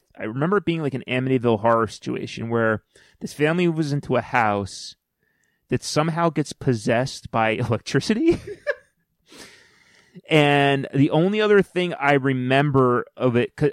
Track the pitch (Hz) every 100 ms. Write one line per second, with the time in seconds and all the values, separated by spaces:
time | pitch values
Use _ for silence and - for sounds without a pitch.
0 | _ - 110 127 165 202 165 165 143 127
1 | - 127 131 127 117 107 117 113 107 -
2 | 127 123 - 120 113 117 113 107 _ _
3 | _ _ - - 151 175 175 160 147 143
4 | - 160 - 123 110 101 101 - - -
5 | _ _ _ _ _ _ - 127 - 151
6 | 160 165 170 151 - - 139 113 123 117
7 | 131 - - 117 110 110 117 110 - 139
8 | - 220 330 - - 381 587 - _ _
9 | _ _ _ - - - _ _ _ _
10 | _ 180 - 156 143 143 143 139 - 139
11 | 147 156 185 214 214 202 - 180 175 -
12 | 143 143 135 131 127 135 147 135 127 120
13 | - - 127 120 - - 147